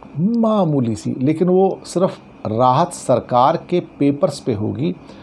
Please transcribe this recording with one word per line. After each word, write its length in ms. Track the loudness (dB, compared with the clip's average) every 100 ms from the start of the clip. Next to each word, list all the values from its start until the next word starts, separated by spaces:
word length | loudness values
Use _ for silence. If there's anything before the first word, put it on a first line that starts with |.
| -12 -4
मामूली 760 | -2 0 0 2 0 0 -2 -4
सी, 200 | -6 -2
लेकिन 300 | -2 0 2
वो 300 | 4 2 -2 -6
सिर्फ 340 | -2 -2 -2 -16 -12 -4
राहत 460 | 2 4 4 0
सरकार 640 | -2 0 0 2 2 2 2 -2
के 100 | -4
पेपर्स 600 | -4 -2 0 2 -2 -2
पे 140 | -4
होगी, 420 | -4 -4 -4 -4 -6 -14 -20